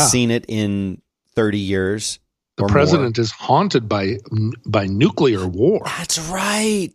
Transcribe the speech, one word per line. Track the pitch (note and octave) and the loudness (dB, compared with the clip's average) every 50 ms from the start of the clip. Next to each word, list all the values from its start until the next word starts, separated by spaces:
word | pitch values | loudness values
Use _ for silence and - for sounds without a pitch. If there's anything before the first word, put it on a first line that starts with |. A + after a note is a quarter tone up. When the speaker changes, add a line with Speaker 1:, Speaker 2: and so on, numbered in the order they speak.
| D3+ | 4
Speaker 1:
seen | - - B2+ A#2+ A#2 | 2 2 2 2 2
it | A#2 A#2 - - | 0 -2 -2 -4
in | A2 G#2+ G#2+ G2+ G2+ G2+ G2 F#2+ F2+ - _ _ _ _ _ _ - | -4 -2 -2 0 0 -2 -2 -4 -6 -10 _ _ _ _ _ _ -2
thirty | A#2+ A2 G#2+ G2+ G#2 | 0 0 0 0 -2
years | G2 F#2+ G2 F#2+ F#2+ F#2+ G#2 A2 G#2+ - - - _ _ _ _ _ _ _ | -2 0 0 0 0 0 -2 -4 -6 -8 -8 -10 _ _ _ _ _ _ _
Speaker 2:
The | - G2+ | -2 2
Speaker 1:
or | G2+ | 4
Speaker 2:
president | G2+ C#3+ D3 D3+ F3 D#3+ C3+ A#2+ A2 A#2+ | 4 4 4 4 4 2 2 0 0 -2
Speaker 1:
more. | |
Speaker 2:
is | A#2 A2 | -2 -2
haunted | - - - - C3 D#3 G3+ G3 - C3+ A2+ G#2 | -4 -6 -2 0 2 2 2 2 0 0 0 0
by, | G#2+ G2+ G2 G2 A#2+ - - - A2+ A2 G#2+ A2+ - - - | -2 -2 -2 -2 -4 -6 -8 -6 -2 -2 -2 -2 -4 -6 -6
by | - G#2+ G#2+ G2+ | -2 -2 0 0
nuclear | F#2+ G2 G2+ D3 A3 - - E3 C3 G#2+ F#2+ F#2 | 0 0 2 2 2 2 2 2 2 2 2 -2
war. | F#2 F2+ F#2+ A#2+ F3 A3 E3 - | -4 -2 0 2 2 2 0 -2
Speaker 1:
That's | - - - E3+ - - E3+ | -6 -8 -8 -6 -6 -6 -6
right. | D#3+ E3 F3+ F#3+ G3 G3+ G#3 G#3+ G#3+ A3 G#3+ G3+ F3 - - | -6 -6 -6 -4 -4 -2 -2 0 0 0 0 0 -2 -4 -6